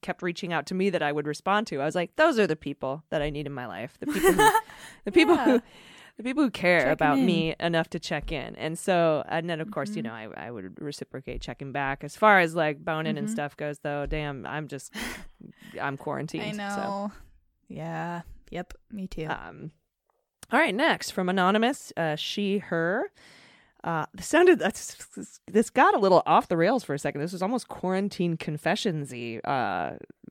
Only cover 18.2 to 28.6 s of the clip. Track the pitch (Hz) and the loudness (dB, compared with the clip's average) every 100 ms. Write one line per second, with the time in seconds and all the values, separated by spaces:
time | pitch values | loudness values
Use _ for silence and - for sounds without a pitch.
18.2 | - - - 175 180 - _ 202 185 - | -12 -18 -12 -12 -12 -16 _ -12 -10 -8
19.2 | 160 - 87 80 156 - _ _ _ _ | -8 -8 -12 -14 -16 -18 _ _ _ _
20.2 | _ _ - 254 311 196 302 175 - - | _ _ -2 2 2 2 2 0 -2 -2
21.2 | 180 190 180 208 233 285 - - 160 151 | 0 2 4 4 2 0 -8 -4 -2 -2
22.2 | - - 202 202 - 170 165 214 392 _ | -6 -2 0 -2 -2 -2 0 -2 -4 _
23.2 | - - - _ _ _ - 165 - - | -20 -20 -20 _ _ _ -6 -4 -6 -10
24.2 | - 302 370 294 175 - - - - - | 2 6 8 6 4 -4 -10 -16 -18 -16
25.2 | 214 - - 196 226 - 339 381 190 180 | -16 -18 0 2 2 6 6 6 6 6
26.2 | - 202 - 170 175 254 - 143 143 143 | 6 4 4 2 4 2 0 -4 -4 -4
27.2 | 160 180 185 247 - - 180 185 202 - | -6 -4 -2 -2 -6 -6 -2 -2 -2 0
28.2 | 175 165 - 151 | -2 -2 -4 -4